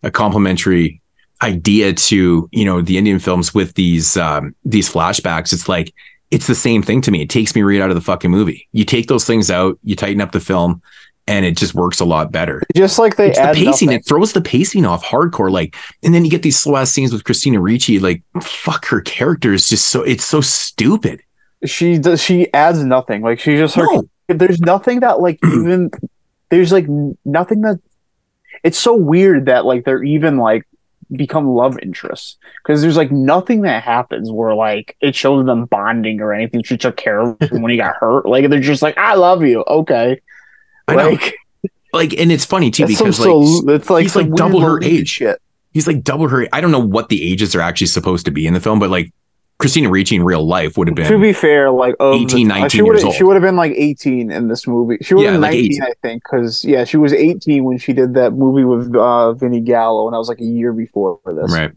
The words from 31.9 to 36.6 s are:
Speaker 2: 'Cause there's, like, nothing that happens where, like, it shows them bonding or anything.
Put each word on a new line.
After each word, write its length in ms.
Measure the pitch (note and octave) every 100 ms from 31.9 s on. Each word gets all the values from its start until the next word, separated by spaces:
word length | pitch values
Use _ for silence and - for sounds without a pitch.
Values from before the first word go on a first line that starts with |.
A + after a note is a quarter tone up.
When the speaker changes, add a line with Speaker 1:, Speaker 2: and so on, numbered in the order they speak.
| F2 - - - - - -
Speaker 2:
'Cause 160 | - D3+
there's, 140 | D#3 D#3
like, 160 | C#3+
nothing 500 | C#3 C3+ E3+ F#3 A3+
that 200 | G3 A2
happens 480 | A#2+ A#2 B2 A#2 A2
where, 240 | A2 A2+
like, 420 | G#2+ A2 G#2 A2 -
it 140 | C#3+
shows 300 | C3 C3+ C#3
them 220 | C3 A#2+ A#2+
bonding 540 | G2+ G2+ A#2 A2 A2
or 120 | G#2+
anything. 300 | G#2 A#2 A#2+